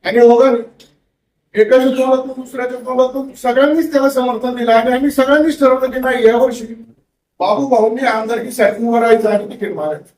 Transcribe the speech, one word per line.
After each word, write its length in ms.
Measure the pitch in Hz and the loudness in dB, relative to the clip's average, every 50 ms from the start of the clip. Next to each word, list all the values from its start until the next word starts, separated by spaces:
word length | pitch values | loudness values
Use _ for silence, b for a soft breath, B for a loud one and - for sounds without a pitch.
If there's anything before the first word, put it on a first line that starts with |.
| _ | _
आणि 140 | 180 202 240 | -2 2 4
हो 160 | 240 233 240 | 6 6 6
का 140 | 233 262 269 | 6 4 2
नाही? 120 | 240 233 226 - _ _ - _ _ _ _ _ _ _ _ _ _ _ _ _ _ | 2 0 -4 -10 _ _ -20 _ _ _ _ _ _ _ _ _ _ _ _ _ _
एकाच्या 320 | 202 214 208 254 254 262 | 0 2 4 4 4 4
तोंडातून, 540 | 262 254 262 254 262 262 254 262 269 262 254 | 2 0 0 0 0 0 0 -2 -6 -12 -14
दुसऱ्याच्या 380 | 254 - - 254 247 254 254 254 | -16 -12 -10 -8 -8 -8 -8 -10
तोंडातून 500 | - 254 254 254 254 254 254 269 269 - - | -10 -6 0 0 0 0 -2 -8 -10 -10 -14
सगळ्यांनीच 580 | - - 254 240 262 277 294 311 330 320 311 | -6 -6 -2 0 2 2 2 2 0 -2 0
त्याला 180 | 285 277 269 277 | 0 0 0 0
समर्थन 460 | 269 262 247 247 240 220 - 247 247 | 0 0 -2 -2 -4 -4 -6 -6 -6
दिलं 160 | 247 240 233 | -4 0 2
आणि 200 | 226 226 233 254 | 2 2 2 2
आम्ही 200 | 247 254 277 285 | -2 0 -2 -2
सगळ्यांनीच 480 | 277 - 262 269 277 302 302 320 294 - | 0 0 2 2 2 2 2 0 0 2
ठरवलं 320 | 277 262 254 254 262 254 | 2 2 2 2 -2 -4
की 80 | 254 262 | -4 -4
नाही, 260 | 254 254 254 254 233 | -4 -2 -2 2 2
यावर्षी 380 | 220 233 240 254 247 - - - - - - - - - _ _ _ _ _ _ _ _ _ | 4 4 4 2 0 0 -6 -10 -14 -16 -18 -20 -20 -20 _ _ _ _ _ _ _ _ _
बाबू 280 | - - 311 - 277 | -2 -2 -2 -2 -2
भाऊंनी 380 | 262 254 226 214 226 240 254 269 | 0 0 2 2 0 -2 -2 -2
आमदारकीसाठी 800 | 240 220 220 220 220 233 220 - - - - 220 202 - - 233 | -2 -2 -2 -4 -4 -6 -6 -6 -10 -4 0 0 0 0 -2 -4
उभं 120 | 233 233 233 | -2 0 0
राहायचं 300 | 226 233 220 - - 214 | 2 2 2 2 2 0
आणि 180 | 208 202 - | -2 -2 -4
तिकीट 260 | - - - 202 185 165 | -6 -10 -10 -10 -8 -8
मारायचं. 380 | 156 151 151 151 151 - _ _ | -6 -6 -6 -8 -8 -12 _ _